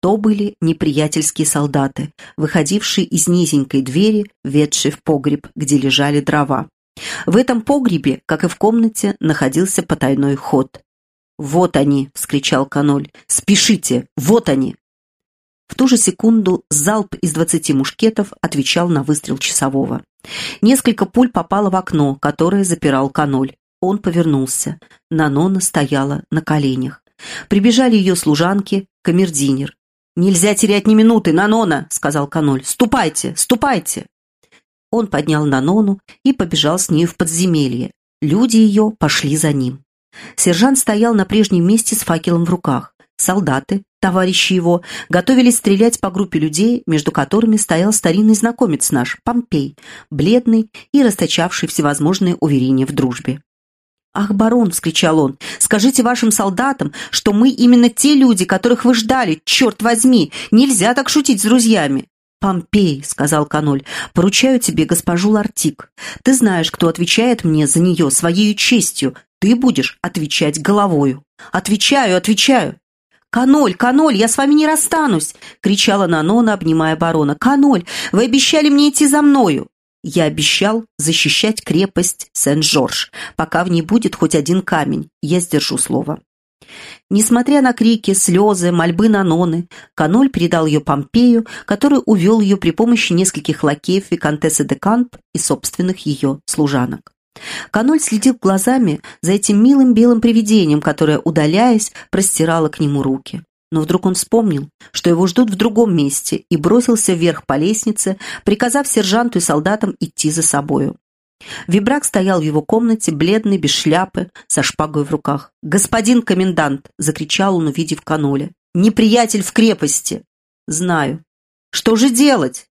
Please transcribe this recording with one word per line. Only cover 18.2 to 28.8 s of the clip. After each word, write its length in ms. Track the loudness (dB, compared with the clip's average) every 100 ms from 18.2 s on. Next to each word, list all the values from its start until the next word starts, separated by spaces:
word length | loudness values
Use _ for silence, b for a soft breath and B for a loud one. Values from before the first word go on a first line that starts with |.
| -6 -4
отвечал 460 | -6 -4 -2 -2 0
на 160 | -2
выстрел 340 | 0 -4 -4 -6
часового. 680 | -4 -2 -2 -2 -4 -6 -12 _ B B B B
Несколько 440 | 2 2 2 -2 -2
пуль 240 | 0 0
попало 400 | 0 -2 -2 0
в 60 | -2
окно, 400 | -2 0 0 0
которое 480 | -4 0 0 0
запирал 460 | 0 -2 0 0 -2
Каноль. 460 | -2 -2 -2 -4 -8 _ _
Он 160 | -4 -2
повернулся. 840 | -2 0 0 0 -2 -6 -8 -10 b b _
Нанона 500 | -2 0 0 0 0
стояла 640 | -2 -2 -2 -2 -2 -6 -4
на 100 | -6
коленях. 600 | -2 -2 0 -2 -6 -10 _ B B B B
Прибежали 460 | 0 2 2 4 2
ее 200 | 2 0
служанки, 720 | 0 0 0 0 -2 -4